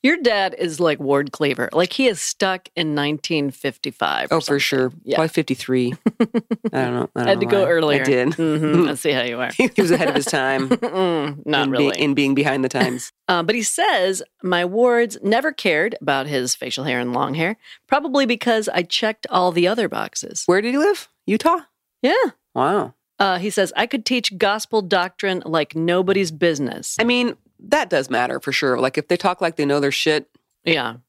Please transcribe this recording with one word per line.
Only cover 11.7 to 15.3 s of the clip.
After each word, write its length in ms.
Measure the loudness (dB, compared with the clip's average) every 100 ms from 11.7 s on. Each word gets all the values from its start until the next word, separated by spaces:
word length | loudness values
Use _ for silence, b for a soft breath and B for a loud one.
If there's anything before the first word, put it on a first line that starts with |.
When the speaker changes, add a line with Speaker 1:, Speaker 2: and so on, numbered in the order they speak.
Speaker 2:
be-, 60 | 2
Speaker 1:
really. 220 | 0 2
Speaker 2:
in 140 | 0
being 200 | 2 2
behind 300 | 2 0 0
the 60 | -2
times. 420 | 0 -2 -4 -10 _
Speaker 1:
<laughs> 60 | -2
Uh, 140 | 0
but 100 | 0
he 80 | -2
says, 600 | -2 0 2 2 0 -2 -8 _
"My 220 | -2 -2
wards 520 | 0 2 4 4 0 -2
never 300 | 0